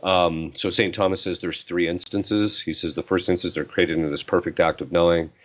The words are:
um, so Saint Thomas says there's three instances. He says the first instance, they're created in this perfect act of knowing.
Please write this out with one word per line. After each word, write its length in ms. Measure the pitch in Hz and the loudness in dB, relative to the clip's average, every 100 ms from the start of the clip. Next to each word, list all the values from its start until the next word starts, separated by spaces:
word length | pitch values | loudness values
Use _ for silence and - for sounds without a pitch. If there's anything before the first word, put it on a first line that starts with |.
um, 480 | 92 92 87 80 80 - | 2 4 4 2 -4 -2
so 140 | 98 | 0
Saint 240 | 90 101 82 | 2 0 2
Thomas 260 | 95 95 | 0 0
says 180 | 95 87 | -2 -4
there's 240 | 87 82 | -4 -4
three 240 | - 87 82 | -2 0 0
instances. 720 | 87 - 101 101 104 104 - | 0 -4 -4 0 0 0 -2
He 120 | - | -4
says 220 | 78 82 80 | -4 -4 -4
the 60 | |
first 240 | - 92 87 | 0 0 2
instance, 260 | 90 90 78 | 0 0 -4
they're 100 | 73 | -4
created 320 | - 82 80 | 0 0 2
in 120 | 78 | -2
this 140 | 71 | -2
perfect 360 | - 90 85 - | -4 -4 -2 0
act 220 | 85 - | 0 0
of 100 | - | -2
knowing. 400 | 85 85 85 82 - | 4 4 4 0 -10